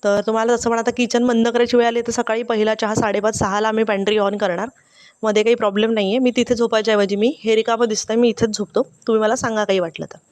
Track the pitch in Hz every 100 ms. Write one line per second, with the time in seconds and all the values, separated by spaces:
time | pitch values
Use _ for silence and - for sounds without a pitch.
0 | 208 202 208 220 226 233 233 226 233 233
1 | 240 240 247 233 233 233 240 240 233 233
2 | 233 233 226 220 233 226 214 220 214 220
3 | 226 202 208 214 208 202 220 220 220 196
4 | 196 214 196 202 202 170 226 _ _ _
5 | - _ 220 214 214 233 214 202 220 220
6 | 196 226 254 240 240 240 233 220 214 214
7 | 202 202 226 302 214 220 226 226 233 208
8 | - 226 240 208 226 214 208 - 269 _
9 | - 220 214 247 247 220 208 190 170 160
10 | 160 - _